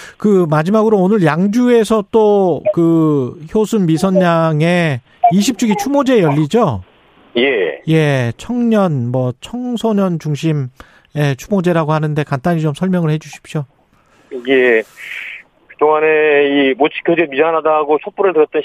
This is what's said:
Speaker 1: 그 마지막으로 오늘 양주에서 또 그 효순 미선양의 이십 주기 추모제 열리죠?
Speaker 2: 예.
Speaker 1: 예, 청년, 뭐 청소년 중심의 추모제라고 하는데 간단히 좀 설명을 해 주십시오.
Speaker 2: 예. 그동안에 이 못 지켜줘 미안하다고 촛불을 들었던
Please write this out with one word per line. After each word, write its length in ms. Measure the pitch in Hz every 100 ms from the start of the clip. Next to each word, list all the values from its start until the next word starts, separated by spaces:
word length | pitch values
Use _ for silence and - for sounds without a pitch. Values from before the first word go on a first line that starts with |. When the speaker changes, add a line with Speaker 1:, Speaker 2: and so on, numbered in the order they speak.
| - -
Speaker 1:
그 280 | 208 190 175
마지막으로 480 | 151 160 220 214 214
오늘 260 | 185 220
양주에서 800 | 160 151 196 220 247 233 214 220 196
또 520 | 226 214 202 190 160 -
그 640 | - 165 165 156 147 123 - 151
효순 320 | 214 214 220 175
미선양의 1120 | 160 190 190 175 165 160 151 165 180 165 127 - _ 175
이십 260 | 175 202 247
주기 160 | 233 208
추모제 460 | 262 285 262 247
열리죠? 600 | 165 143 151 220 202 104 - _ _ _ _ 120
Speaker 2:
예. 440 | 135 120 85 71 -
Speaker 1:
예, 440 | 160 151 135 120 -
청년, 760 | - 240 240 220 190 143 120
뭐 220 | 127 127 123
청소년 800 | - 247 247 240 226 208 190 165
중심의 1160 | - 143 160 151 127 - - _ _ 151 147 135
추모제라고 540 | - 202 175 170 151
하는데 320 | 156 156 151
간단히 360 | 147 - 180 165
좀 140 | 156
설명을 360 | 143 185 180 160
해 80 | 151
주십시오. 460 | 151 - - 160 135 _ _ _ _ _ - 131 120
Speaker 2:
예. 340 | 135 127 113 107 - - - - - - _ _
그동안에 380 | - 151 156 156 156 156 143 143
이 280 | 143 135
못 160 | 117 151
지켜줘 340 | - - 165 165
미안하다고 680 | 135 156 160 151 156 147 151
촛불을 280 | - - 196
들었던 280 | 160 151 156